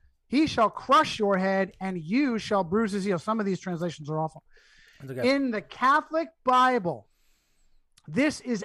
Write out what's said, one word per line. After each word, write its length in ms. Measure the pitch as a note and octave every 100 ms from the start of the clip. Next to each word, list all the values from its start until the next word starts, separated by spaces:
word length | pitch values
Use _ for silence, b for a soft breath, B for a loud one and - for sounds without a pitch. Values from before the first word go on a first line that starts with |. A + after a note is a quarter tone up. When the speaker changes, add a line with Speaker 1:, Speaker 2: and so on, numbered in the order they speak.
| _ _ _
Speaker 1:
he 200 | B3+ D#4
shall 220 | - G#3+
crush 500 | G#3 - C#4+ D#4 -
your 180 | G3+ F#3+
head, 360 | F#3+ F#3+ F#3+ -
and 160 | F#3+ F#3
you 360 | D#3 A#3 C#4+ A3+
shall 260 | - G#3
bruise 300 | E3+ G3+ A3+
his 100 | G3+
heel." 160 | G3 F3
Some 200 | - A3
of 40 | G3+
these 140 | F3+
translations 500 | F#3+ E3+ E3+ D#3 D3
are 100 | D#3
awful. 240 | D#3 D3+ _ b b b b b
Speaker 2:
That's 180 | C3+ C3
okay. 100 | B3 C#4
Speaker 1:
In 160 | C4+
the 100 | G#3+
Catholic 680 | - - B3+ D4 D4 D#4+ E4 _ -
Bible, 600 | B3+ B3+ B3 F3 B2 - _ _ _ _ _ _ _ _ _ -
this 320 | D#3+ D4 -
is 220 | B3 A3+